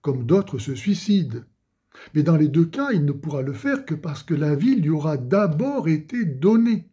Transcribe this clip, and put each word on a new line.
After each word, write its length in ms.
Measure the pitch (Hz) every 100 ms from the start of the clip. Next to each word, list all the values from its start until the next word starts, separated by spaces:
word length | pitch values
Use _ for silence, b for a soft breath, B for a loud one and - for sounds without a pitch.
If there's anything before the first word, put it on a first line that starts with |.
comme 240 | 147 127 117
d'autres 320 | 190 - 131
se 160 | 123 123
suicident. 640 | 202 202 - 202 139 117 - _ _ _ _ B B
Mais 80 | 151
dans 160 | 151 160
les 100 | 151
deux 180 | 151 165
cas, 260 | 269 277
il 140 | 208 143
ne 60 |
pourra 300 | 143 156 143
le 120 | 135
faire 320 | 120 277 277 -
que 100 | 160
parce 260 | 160 143
que 140 | - 147
la 200 | 151 143
vie 200 | 226 254
lui 160 | 151
aura 260 | 156 151 143
d'abord 720 | 123 196 202 151 262 277 165
été 380 | 156 151 240 185
donnée 640 | 131 170 226 233 208 -